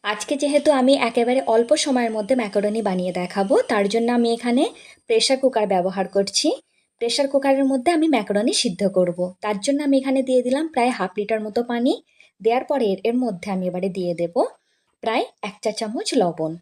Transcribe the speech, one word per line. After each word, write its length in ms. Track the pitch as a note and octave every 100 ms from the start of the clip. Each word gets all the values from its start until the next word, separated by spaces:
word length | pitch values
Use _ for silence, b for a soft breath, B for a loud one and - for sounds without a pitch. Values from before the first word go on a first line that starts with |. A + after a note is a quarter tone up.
আজকে 300 | G#3 G#3 - C#4+
যেহেতু 320 | D4 D4 D4+
আমি 220 | C#4 B3+ C#4
একেবারে 380 | A#3+ A#3 A#3 C4 C4
অল্প 220 | A3+ A#3+
সময়ের 360 | D4 D4 B3+ A#3
মধ্যে 220 | A3 G3+
ম্যাকারনি 460 | C4 G#3 G3+ G#3 A3
বানিয়ে 320 | G#3 F#3 F3+
দেখাবো, 420 | F3+ F3+ G#3 G3 D#4 -
তার 180 | G#3+ G3
জন্য 180 | A3+ A#3
আমি 180 | A#3+ A#3
এখানে 300 | A#3 B3 A#3+ G4 B B B
প্রেশার 340 | - A3+ A3+ C4
কুকার 260 | C4+ A#3 G#3
ব্যবহার 380 | F#3+ F3+ F#3+ F#3
করছি। 400 | G3+ G3 - D4+ C5 _ _ _ _
প্রেশার 260 | A#3 C4 C#4
কুকারের 360 | C#4 C#4 C4+
মধ্যে 240 | C4+ C4+ B3+
আমি 160 | E4+ D#4+
ম্যাকারনি 460 | B3 G3+ G3+ A#3+
সিদ্ধ 280 | - A#3+ F3 G3
করব। 260 | F#3+ F3 E3+ F3+ -
তার 160 | G#3+ G3+
জন্য 200 | A#3 C#4+
আমি 120 | D4 C4+
এখানে 220 | C4+ C4+
দিয়ে 180 | B3+ B3+
দিলাম 220 | B3 C4+ D#4+
প্রায় 200 | C4 A#3+
হাফ 200 | A#3+ F#3
লিটার 260 | - G3+ A3
মতো 180 | G#3+ A3+
পানি। 300 | A#3+ A#3+ B3 A4+ b b b _
দেওয়ার 220 | G#3 A#3+
পরে 200 | B3+ C#4 A3
এর, 120 | F#3+
এর 120 | A3+
মধ্যে 320 | B3 B3 F3 G#3
আমি 140 | F#3+ F3+
এবারে 220 | F3+ G3
দিয়ে 240 | F#3 F3
দেব 200 | E3+ E3+ A#3+ A#4+ - _ _ _ _
প্রায় 200 | A3+ A#3 A4+ _
এক 120 | G#3 -
চা 100 | A3
চামচ 360 | G#3 A3 B3+ A4
লবণ। 360 | C#4 F3 E3 D#3+ E3+